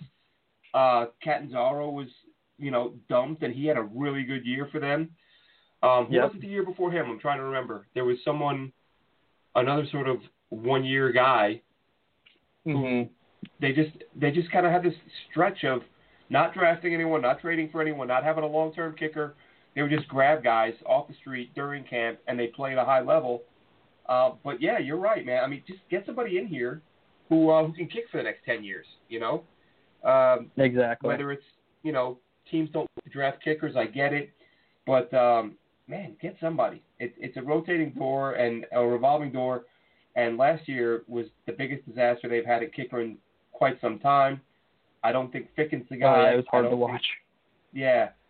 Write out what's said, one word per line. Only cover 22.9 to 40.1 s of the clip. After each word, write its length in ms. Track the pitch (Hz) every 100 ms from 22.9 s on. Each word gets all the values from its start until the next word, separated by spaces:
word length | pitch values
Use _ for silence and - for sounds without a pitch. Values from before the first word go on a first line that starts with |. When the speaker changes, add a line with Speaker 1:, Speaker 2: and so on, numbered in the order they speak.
| 135
Speaker 2:
level. 420 | 127 127 127 120 - _ _ _ _ _ -
Uh, 220 | 127 127 -
but, 160 | 143 143
yeah, 200 | 165 226
you're 180 | 139 165
right, 260 | 202 208
man. 200 | 156 127
I 40 | 131
mean, 140 | 139 -
just 140 | 185 _
get 120 | 185
somebody 360 | 202 240 226 185
in 80 | 233
here 340 | 139 120 156 _ _ _ _ _
who, 220 | 160 160
uh, 120 | 160
who 100 | 156
can 140 | 160 165
kick 180 | 226 233
for 80 | 156
the 60 |
next 200 | 113 101
ten 200 | - 117
years, 240 | 101 95 - _ _
you 120 | 113
know? 240 | 117 156 - _ _ _ _ _
Um, 460 | 127 131 131 123 120 -
Speaker 1:
Exactly. 500 | 131 123 120 117 123
Speaker 2:
whether 240 | - 143
it's, 120 | 139 _ _ _ _
you 80 | 156
know, 260 | 139 127 123 _ _ _
teams 220 | 165 156
don't 180 | 156 - - -
draft 320 | 139 139 135
kickers, 320 | - 156 156 127
I 100 | 110
get 280 | 127 143
it. 180 | 147 143 _ _ _ _ _ -
But, 260 | 131 120
um, 440 | 127 123 117 107 - _ _ -
man, 280 | 165 170 -
get 160 | 165 -
somebody. 400 | 165 156 110 87 _ _
It, 140 | 120 -
it's 180 | - 131
a 60 |
rotating 480 | 127 156 165 170 147
door 420 | 127 131 139 135
and 320 | 123 120 117 113
a 120 | 123
revolving 480 | 120 120 135 151 143
door. 340 | 127 127 123 - _ _ _ _